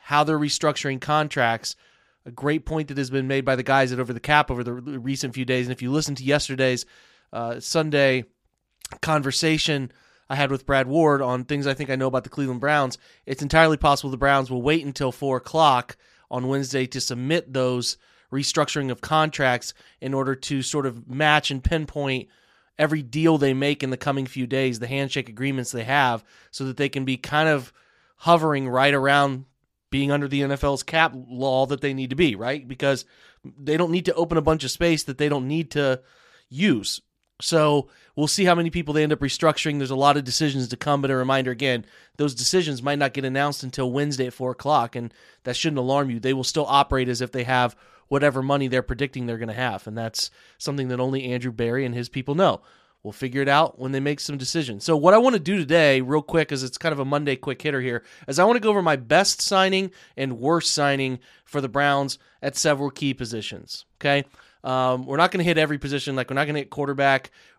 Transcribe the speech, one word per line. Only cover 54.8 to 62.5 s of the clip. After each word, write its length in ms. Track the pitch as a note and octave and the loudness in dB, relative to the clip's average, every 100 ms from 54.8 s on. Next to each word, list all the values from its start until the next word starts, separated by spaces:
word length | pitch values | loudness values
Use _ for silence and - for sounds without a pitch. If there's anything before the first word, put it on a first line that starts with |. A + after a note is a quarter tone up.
So 120 | - D#3 | 0 4
what 180 | E3+ | 8
I 40 | G#3+ | 8
wanna 220 | B3+ A3 | 6 2
do 160 | D3+ G3 | 0 -2
today, 440 | C#3 E3 D3+ C3 | 2 4 6 4
real 220 | B2+ D3+ | 2 -2
quick, 260 | - E3 D3+ | 2 0 0
'cause 140 | C#3 | -4
it's 160 | C3 - | -6 -4
kind 140 | E3 | -4
of 80 | C#3+ | -2
a 40 | |
Monday 300 | C3+ C#3+ C#3+ | -2 -2 -2
quick 260 | C3 C#3+ B2+ | -4 -6 -6
hitter 200 | D3+ C#3 | -4 -2
here, 240 | B2+ A#2+ - - - | -2 -6 -8 -18 -6
is 100 | C#3 | 2
I 60 | |
wanna 160 | G3 A#3+ | 4 4
go 100 | G#3+ | 2
over 120 | G3+ | 2
my 120 | E3+ | 2
best 480 | C#3 A#2 D#3+ G3 - | 0 4 4 4 0
signing 480 | - G3 F#3+ F#3+ F#3+ - - - | 0 2 4 2 -2 -8 -18 -8
and 220 | C3+ A2+ | -6 -2
worst 340 | C3+ E3+ - | 0 2 0
signing 460 | D3+ C#3+ C#3 C3 B2+ _ _ | 0 0 0 -2 -4 _ _
for 160 | _ D3 | _ -6
the 80 | C3 | -4
Browns 520 | C#3 C#3+ C#3 C#3 - _ _ | 0 2 2 0 -6 _ _
at 160 | C#3 | -6